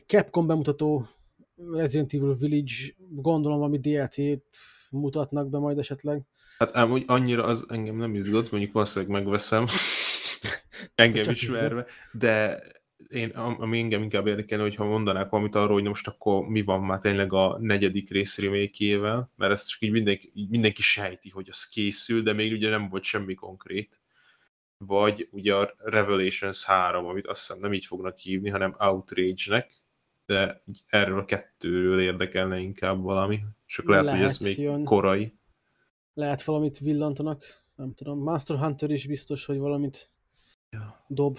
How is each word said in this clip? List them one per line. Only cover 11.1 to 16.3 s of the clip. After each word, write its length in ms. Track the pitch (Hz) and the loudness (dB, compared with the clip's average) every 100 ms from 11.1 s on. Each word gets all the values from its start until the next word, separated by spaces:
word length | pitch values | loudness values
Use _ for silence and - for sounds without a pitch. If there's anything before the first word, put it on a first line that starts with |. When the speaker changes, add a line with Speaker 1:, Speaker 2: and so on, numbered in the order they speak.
| 110 | 6
Speaker 1:
Csak 100 | 104 120 | 0 0
Speaker 2:
ismerve, 440 | 123 120 113 117 | -2 -2 -2 -4
Speaker 1:
izgat. 120 | 123 - - 113 | -8 -14 -16 0
Speaker 2:
de 420 | 117 107 107 - - - _ _ - | 2 2 0 -4 -10 -20 _ _ -10
én, 220 | 123 113 | -6 -6
am-, 320 | 117 117 117 | -6 -6 -4
ami 180 | 113 117 | -2 -2
engem 220 | 117 104 | 0 -2
inkább 240 | 107 104 104 | 0 0 0
érdekelne, 360 | 104 104 107 | -2 -2 -2
hogyha 220 | 104 104 104 | -2 -2 -2
mondanák 440 | 110 104 95 98 | 0 0 0 0
valamit 260 | 107 107 104 | 0 2 2
arról, 180 | 104 | 4
hogy 100 | 101 | 2
na 60 | 101 | 2
most 180 | 104 - | -4 -8
akkor 400 | - - | -4 0